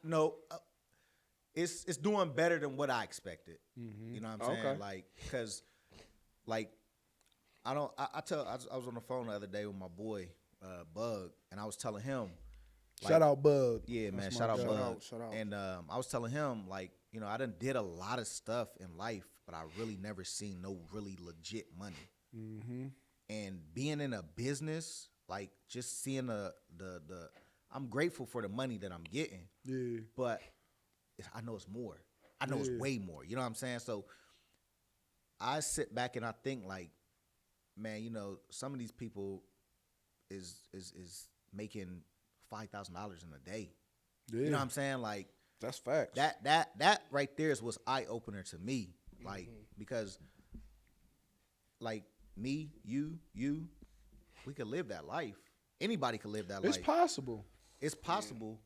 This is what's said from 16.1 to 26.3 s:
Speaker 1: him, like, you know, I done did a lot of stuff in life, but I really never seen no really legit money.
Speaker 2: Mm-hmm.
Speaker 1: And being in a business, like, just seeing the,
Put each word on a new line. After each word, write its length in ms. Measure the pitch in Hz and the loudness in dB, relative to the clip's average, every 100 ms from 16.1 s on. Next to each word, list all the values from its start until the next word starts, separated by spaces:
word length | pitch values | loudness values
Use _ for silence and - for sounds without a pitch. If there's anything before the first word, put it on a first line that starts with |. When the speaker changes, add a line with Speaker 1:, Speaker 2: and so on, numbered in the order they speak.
| 123 117 | 0 0
Speaker 1:
him, 340 | 143 147 113 95 | 0 0 0 -4
like, 220 | 95 92 - _ | -6 -6 -10 _
you 80 | 113 | -6
know, 80 | 104 | -2
I 80 | 113 | 0
done 180 | 131 85 | -2 0
did 160 | 127 127 | 0 2
a 60 | |
lot 360 | 98 85 95 123 | 0 -2 -2 0
of 80 | 110 | -2
stuff 420 | - - 120 107 - | -4 -2 0 0 -6
in 160 | 90 82 | -12 -6
life, 300 | 110 104 - - - | -4 -4 -8 -18 -10
but 80 | |
I 80 | 82 80 87 | -8 -6 -4
really 180 | 113 98 | -4 -4
never 220 | 101 95 | -6 -6
seen 360 | 90 - 101 90 | -6 -4 -6 -6
no 200 | 95 92 82 | -6 -6 -8
really 240 | 104 101 90 | -8 -8 -8
legit 440 | 85 82 87 110 - 85 | -12 -12 -8 -6 -8 -10
money. 160 | 101 76 80 _ _ 113 | -10 -10 -14 _ _ -10
Speaker 2:
Mm-hmm. 500 | 110 107 117 123 135 131 _ _ - | -8 -8 -6 -6 -6 -10 _ _ -10
Speaker 1:
And 300 | 107 98 92 78 | -6 -6 -8 -8
being 260 | 80 143 147 | -2 0 2
in 120 | 139 | 0
a 100 | 107 | -2
business, 840 | 80 82 127 143 156 160 160 - - _ - | -6 -2 0 0 0 -2 -4 -10 -14 _ -6
like, 220 | 95 98 - - | -4 -4 -12 -10
just 340 | 123 120 - | -8 -6 -4
seeing 240 | 139 135 | 0 0
the, 260 | 127 | 2